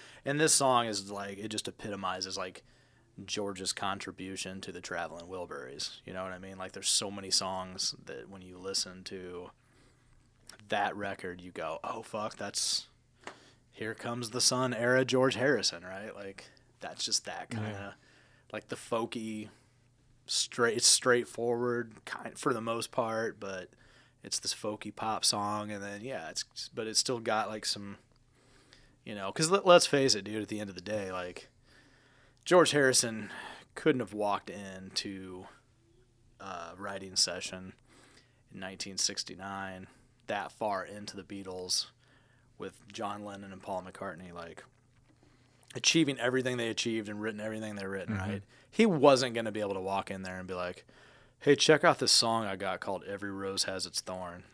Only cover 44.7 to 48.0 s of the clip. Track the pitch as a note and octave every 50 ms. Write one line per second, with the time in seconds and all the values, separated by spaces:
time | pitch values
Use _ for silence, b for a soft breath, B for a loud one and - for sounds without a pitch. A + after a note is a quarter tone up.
44.7 | _ _ _ _ _ _ _ _ _ b b b b b b b b b b b
45.7 | - A#2+ - - - E3 D#3 C#3 C3+ A#2 A#2 B2+ B2+ C3 B2 B2+ B2 B2 A#2 A2+
46.7 | G#2+ - - A#2+ A2+ A2 G#2 G#2 G#2+ G#2 G#2+ A2 G#2+ G#2 G#2+ A2 A2 A2 A2 G#2+
47.7 | G#2 G2+ G2 F#2+ G2 G2